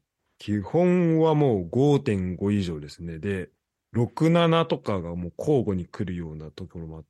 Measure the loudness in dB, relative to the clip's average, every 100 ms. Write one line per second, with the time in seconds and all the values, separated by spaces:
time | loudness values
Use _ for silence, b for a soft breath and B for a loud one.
0 | _ _ _ _ -4 -2 0 2 4 4
1 | 4 4 4 4 4 2 0 2 4 4
2 | 2 -2 -2 -2 0 0 0 -6 -10 -12
3 | -12 -8 -6 -6 -8 _ _ _ _ -2
4 | -2 0 2 4 4 2 0 -2 -2 -4
5 | -4 -8 -8 -4 0 2 0 -4 -6 -8
6 | -6 -6 -10 -12 -14 -16 -16 -14 -14 -14